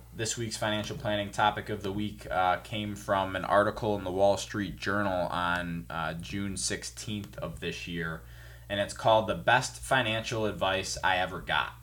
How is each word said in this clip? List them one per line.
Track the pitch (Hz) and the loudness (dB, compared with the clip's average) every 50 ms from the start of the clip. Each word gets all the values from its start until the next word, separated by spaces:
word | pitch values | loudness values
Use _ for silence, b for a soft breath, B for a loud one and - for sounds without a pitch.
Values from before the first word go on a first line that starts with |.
| - - - | -14 -16 -8
this | 98 113 110 - | -6 -4 -4 -2
week's | 120 117 107 - | -4 -4 -6 -4
financial | - 113 107 107 107 104 - 107 | -2 -2 -2 0 -2 -2 -4 -6
planning | 82 - 107 104 104 101 101 | -6 -4 -2 -2 -2 -2 -4
topic | - - 110 104 104 107 98 - | -2 2 2 2 2 0 -4 -4
of | 107 98 98 | -6 -4 -4
the | 98 98 | -4 -2
week, | 104 107 101 - - - - | -2 -4 -4 -6 -8 -10 -4
uh, | - 90 92 90 90 | 0 2 4 4 2
came | - - - 117 107 104 104 101 | 2 -2 -6 -6 -6 -4 -4 -6
from | 101 - - 101 98 95 95 95 | -8 -2 0 2 2 2 0 -2
an | 92 - | -4 0
article | - 92 101 104 107 107 - 117 107 104 | 4 6 6 6 4 2 0 0 0 0
in | 101 95 | 0 -2
the | 92 | -2
Wall | 90 98 98 101 98 | 0 4 4 4 4
Street | 92 - - - 107 101 90 - | 4 -2 -6 -4 -4 -2 -4 -4
Journal | - - 101 98 104 101 98 92 90 87 - | -6 -2 -2 0 2 2 2 2 0 0 0
on, | - 87 90 87 87 87 87 85 85 85 85 - | 0 0 0 2 0 0 0 -2 -4 -6 -6 -6
uh, | - 82 80 78 80 | -6 -4 -4 -4 -4
June | 82 87 - 101 101 101 98 92 | -6 -8 -8 -6 -6 -4 -4 -4
sixteenth | - - - 101 - - - - - - 110 107 104 98 - - - | -4 -4 -4 -4 -4 -6 -10 -12 -10 -8 -6 -6 -6 -6 -10 -10 -8
of | - 85 80 - | -8 -8 -8 -6
this | 90 85 85 - - | -6 -6 -6 -6 -8
year. | 90 85 85 82 80 80 - - B B B B B B B B B | -6 -6 -4 -4 -4 -6 -8 -10 B B B B B B B B B
And | 101 101 | 4 4
it's | 101 95 - | 4 2 0
called | - - 120 110 110 107 101 | 0 6 8 8 8 8 4
The | - | -2
Best | 82 - 117 117 127 131 - - | 0 4 6 6 6 6 2 -8
Financial | - - - 139 131 120 110 110 113 110 - 123 110 107 | -10 -2 2 2 4 4 2 0 -2 -2 -2 -2 0 0
Advice | 104 92 82 95 95 95 95 92 - - - - | 0 0 2 2 2 2 2 0 -2 -6 -2 2
I | 92 92 90 | 2 2 4
Ever | 92 87 87 82 | 2 0 -2 -8
Got. | - - 80 73 58 50 - - | -4 0 0 0 0 -2 -6 -14